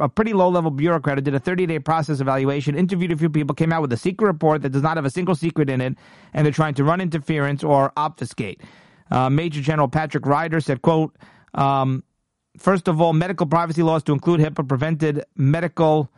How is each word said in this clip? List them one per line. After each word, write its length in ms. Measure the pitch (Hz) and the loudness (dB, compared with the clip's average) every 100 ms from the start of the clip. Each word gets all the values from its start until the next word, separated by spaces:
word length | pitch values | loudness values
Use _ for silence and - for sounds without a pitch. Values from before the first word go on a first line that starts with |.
a 80 | 147 | -2
pretty 240 | - 220 | 0 0
low-level 400 | 202 180 180 160 | 2 2 2 0
bureaucrat 460 | 139 165 165 143 139 | 0 0 0 0 -2
who 40 | |
did 140 | 139 135 | 0 -2
a 20 | |
thirty-day 400 | - 180 180 156 | -2 -2 -2 -4
process 420 | 143 160 151 143 | -2 -2 0 -2
evaluation, 540 | 135 135 135 143 139 143 | 0 0 0 -2 -2 -2
interviewed 360 | 180 190 175 | 0 0 -2
a 40 | 156 | 0
few 140 | 165 | 0
people, 240 | 156 143 | 0 -2
came 180 | 147 165 | 0 0
out 80 | 165 | 0
with 120 | 143 | 0
a 40 | 117 | -2
secret 300 | 180 190 208 | -4 0 0
report 360 | 156 160 151 | 2 2 2
that 80 | 139 | 0
does 120 | 135 | 0
not 140 | 156 160 | 0 -2
have 80 | |
a 60 | 139 | -4
single 260 | 180 180 170 | -2 -2 -2
secret 340 | 165 156 139 | -2 -2 -2
in 100 | 131 | 0
it, 160 | 127 135 - - - | -4 -6 -12 -20 -8
and 100 | - | 0
they're 80 | 151 | 0
trying 220 | 139 156 | 2 0
to 80 | 135 | 2
run 180 | 143 175 | 0 2
interference 600 | 185 156 143 156 139 139 | -2 -4 -2 -2 -2 -2
or 300 | 151 143 135 - | 2 2 2 0
obfuscate." 640 | 156 - 120 - 104 - - - _ _ - | -4 -6 -12 -8 -10 -10 -18 -20 _ _ -2
Uh, 220 | 123 131 | 0 2
Major 300 | 143 170 147 | 0 0 -4
General 260 | 135 156 135 | -2 0 0
Patrick 400 | 151 156 143 135 | 0 -2 -4 0
Ryder 340 | 143 165 160 | 0 0 -2
said, 220 | - 127 | -2 0
quote, 340 | 170 160 156 _ - _ _ | 2 2 0 _ -20 _ _
um, 480 | - 139 139 131 131 - _ _ _ _ - | -2 0 2 0 -4 -8 _ _ _ _ -4
"First 300 | - 190 185 | 0 0 0
of 120 | 156 | 2
all, 120 | 170 | 4
medical 340 | 160 180 185 160 | 2 0 -2 0
privacy 380 | 170 170 160 | 0 0 0
laws 180 | 165 160 | 2 2
to 100 | 151 | 0
include 280 | 143 170 170 | 0 2 2
hipaa 260 | 156 147 135 | 2 0 -2
prevented 560 | 135 156 156 156 147 - - | -2 -2 -2 -2 -2 -6 -2
medical, 720 | 135 160 165 - 160 156 131 | 0 2 -2 2 2 2 0